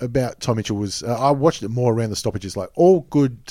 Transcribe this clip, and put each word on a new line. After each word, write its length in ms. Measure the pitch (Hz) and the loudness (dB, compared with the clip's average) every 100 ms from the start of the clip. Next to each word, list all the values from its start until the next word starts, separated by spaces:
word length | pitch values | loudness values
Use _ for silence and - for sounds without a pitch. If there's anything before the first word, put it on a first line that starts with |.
about 400 | 127 131 123 - | -4 -2 -2 -4
Tom 160 | - 110 | -2 -2
Mitchell 200 | 104 104 | -2 -4
was, 260 | 101 - | -4 -6
uh, 140 | 110 117 | -4 0
I 120 | 135 | 0
watched 320 | 143 156 - | 2 2 0
it 60 | 104 | -4
more 240 | 123 123 | -2 0
around 180 | 113 113 | 0 -2
the 60 | 104 | -4
stoppages. 400 | 117 104 95 101 | -4 -4 -6 -8
Like, 140 | 92 - | -6 2
all 260 | 175 185 135 | 4 4 2
good, 280 | 147 139 117 - | 2 2 0 -6